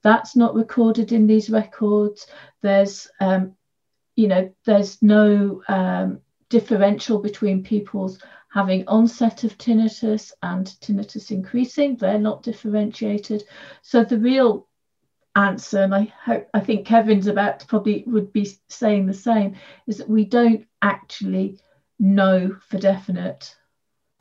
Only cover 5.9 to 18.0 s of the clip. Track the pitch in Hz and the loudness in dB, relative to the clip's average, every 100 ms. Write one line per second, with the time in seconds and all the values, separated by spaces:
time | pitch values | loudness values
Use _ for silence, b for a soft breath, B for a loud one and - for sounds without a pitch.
5.9 | 180 190 - _ _ _ 226 208 202 202 | -2 -4 -6 _ _ _ -2 0 2 2
6.9 | 208 - 208 208 208 208 190 190 208 202 | 0 -2 -4 -4 -4 -2 -2 -2 -4 -4
7.9 | 202 190 190 B B B 202 190 185 185 | -8 -8 -10 B B B -4 -2 -2 0
8.9 | 220 226 - 226 - 220 - - 220 220 | 2 2 2 -2 -2 -8 -6 0 0 0
9.9 | - 226 214 - - 175 180 190 - - | -2 -4 -4 -8 -12 -8 -6 -8 -12 -6
10.9 | 202 202 214 - 196 185 240 247 - 285 | -6 -6 -14 -10 -10 -6 -4 -4 0 -2
11.9 | 240 190 208 214 - 233 220 214 214 208 | 0 -2 0 -2 -4 -10 -8 -4 -2 -2
12.9 | - 214 208 - 208 - B B B _ | -4 -6 -6 -4 -8 -8 B B B _
13.9 | 247 226 226 240 262 240 196 _ _ _ | 0 2 0 2 4 2 0 _ _ _
14.9 | _ _ _ _ 202 196 190 - 202 196 | _ _ _ _ 0 0 -2 -4 0 0
15.9 | 196 208 - - - - 208 196 208 - | 0 -2 -6 -6 -6 -2 -4 -2 -4 2
16.9 | 226 214 202 202 202 202 - - 214 208 | 2 4 2 2 0 -2 -4 -4 -2 -2
17.9 | 208 | -4